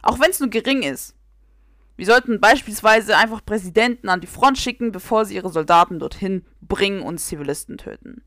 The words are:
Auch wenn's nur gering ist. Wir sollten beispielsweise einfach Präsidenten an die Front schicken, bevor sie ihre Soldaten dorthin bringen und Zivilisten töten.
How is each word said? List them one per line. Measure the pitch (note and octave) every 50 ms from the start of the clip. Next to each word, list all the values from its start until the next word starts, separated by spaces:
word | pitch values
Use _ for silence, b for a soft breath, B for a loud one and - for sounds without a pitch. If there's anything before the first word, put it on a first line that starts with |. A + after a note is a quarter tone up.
Auch | - - A#3+ A#3+
wenn's | C#4 F4 F#4 -
nur | C#4+ A#3+
gering | G3+ A3+ A3 D4+ C4+ C4+ G#3+
ist. | C#3 C3 - - - _ _ _ _ _ _ _ _ _ _ _ _ _ _ _ _ _
Wir | - F#3 F#3+
sollten | A3+ B3+ B3 A#3+ A3+ G3
beispielsweise | G3 G#3 B3 C#4 - - G#3 - - A3 A3 A3+ A3 G#3 G#3+
einfach | - G#3+ A3+ A3 G#3+ _
Präsidenten | - G#3 A3 F3+ F#3 E3 G#3+ A3+ B3 A#3+ A#3+ - G3+
an | F#3 F3+
die | F3+ -
Front | - - - C4+ C4+ C4
schicken, | - B3+ B3 _ A#3+ A#3
bevor | F#3+ F3+ - - A#3 A3 A3
sie | G3+ G3+
ihre | F#3 F#3 F#3
Soldaten | E3+ E3 D#3 D#3 F3 E3+ F3 - F#3 D#3+
dorthin | C3+ - - - G3+ F#3+ F#3+ F#3 - _ _ _
bringen | - - G3 - G3 G3 G3 F#3+
und | - - E3+ D#3+
Zivilisten | - - - D3+ D3 C#3 C#3+ - - - - -
töten. | - - - - _ - - - _